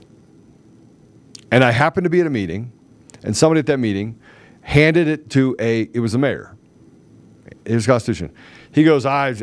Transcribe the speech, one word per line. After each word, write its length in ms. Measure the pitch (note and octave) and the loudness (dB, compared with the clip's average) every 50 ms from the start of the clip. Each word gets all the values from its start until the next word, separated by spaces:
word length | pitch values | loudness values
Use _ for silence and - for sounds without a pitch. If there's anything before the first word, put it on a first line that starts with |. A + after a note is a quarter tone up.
| - - _ _ _ _ _ _ _ _ _ _ _ _ _ _ _ _ _ _ _ _ _ _ _ _ - - - - | -20 -20 _ _ _ _ _ _ _ _ _ _ _ _ _ _ _ _ _ _ _ _ _ _ _ _ -20 -20 -6 0
And 140 | A#2+ B2 C3 | 2 2 4
I 80 | A#2+ A2+ | 4 2
happened 320 | A#2 D3 D#3+ - F#3+ F3+ | 2 0 0 0 -2 -2
to 60 | E3+ | 0
be 100 | E3 F3+ | 0 0
at 80 | F3 D#3+ | 0 0
a 20 | |
meeting, 400 | C#3 A2 G2 E2 E2+ G2+ A#2+ B2 - _ _ _ _ _ _ _ - - - | -2 -4 -4 -4 -6 -8 -10 -12 -16 _ _ _ _ _ _ _ -20 -12 -8
and 120 | G#2 G#2+ | -6 -2
somebody 220 | - D#3+ D#3+ D#3+ D#3+ | 2 2 2 2 2
at 80 | C3 | 0
that 120 | D3+ C#3+ C3 | 0 -2 -2
meeting 420 | A#2+ A2 G2+ G2 G#2 A2+ A2+ - _ - - - - - - _ | 0 -2 -2 -2 -4 -8 -10 -14 _ -20 -20 -20 -20 -20 -20 _
handed 480 | - - - D3 D3+ D#3+ D#3 F3 E3+ D3+ | -8 0 2 4 4 4 4 2 2 0
it 220 | D#3 D3+ D3+ G#2+ | -2 -4 -6 -4
to 260 | - C3+ C3+ C3 A#2+ - | 0 0 0 0 0 -2
a, 240 | A2 A#2 A2+ A2+ A2 A2 - | -2 -2 -2 -2 -2 -4 -4
it 60 | A#2+ | -4
was 140 | A#2 A2+ G2 | -4 -2 -2
the 60 | B2 | -2
mayor. 380 | C#3+ C3 F#2+ B1 - - G2 - _ _ _ _ _ _ - _ _ _ - - - - - - - - - - - | -2 -2 -2 -6 -10 -16 -20 -20 _ _ _ _ _ _ -20 _ _ _ -20 -20 -20 -20 -20 -20 -20 -20 -20 -14 -6
It 100 | - A2+ | -2 -2
was 120 | A#2 G#2+ | 0 2
Constitution. 460 | B2 B2+ A#2 - - G#2 E2+ E2+ D2 - - - - - - - - - | 2 2 2 0 -2 -6 -6 -6 -10 -14 -16 -20 -20 -20 -20 -20 -4 0
He 120 | D3 D#3 | 2 4
goes, 200 | D#3+ D#3 C#3 A#2+ | 4 4 2 2
"I, 300 | C#3 C#3 C#3+ C#3 C3+ B2 G2+ | 0 -2 0 -2 -2 -4 -6